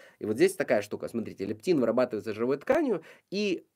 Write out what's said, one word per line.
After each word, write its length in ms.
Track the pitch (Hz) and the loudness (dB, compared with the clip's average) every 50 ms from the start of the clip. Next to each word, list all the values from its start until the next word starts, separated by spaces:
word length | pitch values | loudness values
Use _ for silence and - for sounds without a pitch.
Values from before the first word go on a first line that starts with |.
| - - - _ | -20 -20 -14 _
И 60 | - | -4
вот 100 | 104 107 | -4 2
здесь 200 | 120 165 190 - | 2 2 2 2
такая 260 | - 143 - 131 107 | 0 0 2 2 0
штука, 260 | 101 - - - - 76 | 0 -2 -8 -8 -8 -6
смотрите, 380 | - 117 107 98 - - 95 | -6 -6 -6 -6 -6 -8 -6
лептин 340 | 101 104 - - 185 175 143 | -6 -6 -6 0 0 2 4
вырабатывается 540 | 120 110 110 123 127 120 - 107 101 113 104 | 4 2 4 2 2 0 -2 -6 -6 -6 -4
жировой 240 | 107 117 127 139 143 | -2 -2 -2 -2 -2
тканью 460 | - - 262 320 320 262 208 160 - - - - _ _ | 0 2 2 2 4 2 0 -2 -4 -10 -20 -20 _ _
и 360 | - 202 208 202 180 - - _ _ | -4 -2 -2 0 -2 -4 -6 _ _